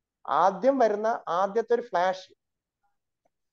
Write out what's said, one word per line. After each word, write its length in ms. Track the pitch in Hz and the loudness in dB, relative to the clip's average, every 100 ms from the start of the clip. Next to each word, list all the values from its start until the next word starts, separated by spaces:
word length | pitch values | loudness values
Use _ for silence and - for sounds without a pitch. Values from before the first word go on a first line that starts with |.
| _ _ - | _ _ -4
ആദ്യം 520 | 143 180 185 240 277 | 2 2 2 0 2
വരുന്ന 300 | 226 208 220 233 - | 2 0 -2 -4 -4
ആദ്യത്തെ 460 | 165 196 202 226 | -2 -2 -2 -2
ഒരു 80 | 233 | -2
flash 440 | 240 180 180 185 - _ _ _ _ _ _ _ _ _ _ _ _ | -2 -2 -2 -2 -10 _ _ _ _ _ _ _ _ _ _ _ _